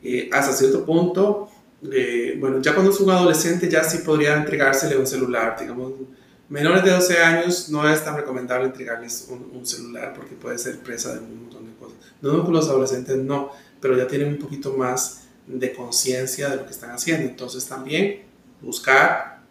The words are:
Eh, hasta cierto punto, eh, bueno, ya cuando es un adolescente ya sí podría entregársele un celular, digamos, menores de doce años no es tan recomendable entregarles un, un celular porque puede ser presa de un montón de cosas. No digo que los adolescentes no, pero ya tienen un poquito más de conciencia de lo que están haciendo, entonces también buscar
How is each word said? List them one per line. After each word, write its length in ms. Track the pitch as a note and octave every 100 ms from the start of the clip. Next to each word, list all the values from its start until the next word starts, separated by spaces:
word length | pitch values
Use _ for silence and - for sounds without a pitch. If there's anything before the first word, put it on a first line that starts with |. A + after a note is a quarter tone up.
Eh, 260 | A#2+ B2 -
hasta 200 | C#3 C3+
cierto 320 | C3 C3+ C3+
punto, 640 | - E3 F3+ F#3 G#3 G3+ - - _ _ C#3
eh, 440 | C3+ A#2+ A#2+ A#2+ C3
bueno, 200 | C3+ C3
ya 140 | C3+
cuando 160 | G3 F#3+
es 80 | G3
un 120 | F#3+
adolescente 580 | F#3 F3 D#3 E3+ F3 F3
ya 160 | D#3+
sí 140 | D#3+ F3
podría 380 | - D3+ D3 D3
entregársele 600 | D3+ C3+ C3+ C3+ D3 C3+
un 100 | C3
celular, 500 | C3+ B2 A#2+ A2+ A2+
digamos, 340 | - B2 C3 C3+ C3+ - _ _ _
menores 340 | C#3+ D#3 F#3+
de 60 | F#3+
doce 280 | F3+ F3+ E3+
años 500 | E3 E3 F3 F3 -
no 200 | D3+ D3+
es 160 | D#3
tan 120 | D#3 C#3+
recomendable 500 | C#3 B2+ B2 B2+ C3
entregarles 640 | B2+ A#2 A#2 A#2+ - -
un, 200 | B2 B2
un 100 | B2 B2
celular 480 | B2+ A#2+ A#2+ A#2+ -
porque 180 | -
puede 240 | - A#2+ A#2
ser 200 | B2+ -
presa 320 | - A#2 B2+
de 60 | B2
un 220 | A2+ A2+
montón 220 | A#2+ A2+ A2+
de 80 | -
cosas. 200 | A#2 - - _
No 100 | C3+
digo 160 | D#3+ E3+
que 60 |
los 160 | D#3+ D3+
adolescentes 480 | C3+ C3 B2+ B2 C3
no, 320 | C3+ C#3+ - - - _
pero 160 | C3+ B2+
ya 100 | B2+
tienen 200 | C#3+ D3
un 100 | C#3+
poquito 340 | C3+ C#3 C3+
más 520 | C3 B2+ B2+ - - - _ -
de 260 | C3 B2+
conciencia 760 | - A#2+ - - B2+ C3 - C#3+
de 60 | C3+
lo 80 | -
que 60 |
están 180 | - A#2+
haciendo, 360 | B2 - D#3 C3
entonces 380 | - B2 B2+ -
también 560 | C#3 C3+ D#3 G3+ G3+ - _ _ _
buscar 800 | C3+ A#2 - C3+ D#3+ - - - _